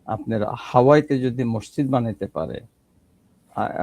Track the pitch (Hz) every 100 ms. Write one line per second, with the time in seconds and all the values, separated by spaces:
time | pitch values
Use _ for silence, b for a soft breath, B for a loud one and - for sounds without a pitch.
0 | - 107 294 110 104 117 - 131 127 151
1 | 147 135 127 120 120 113 - - 135 135
2 | 117 98 98 - 80 65 - _ _ _
3 | _ _ _ _ _ - 110 -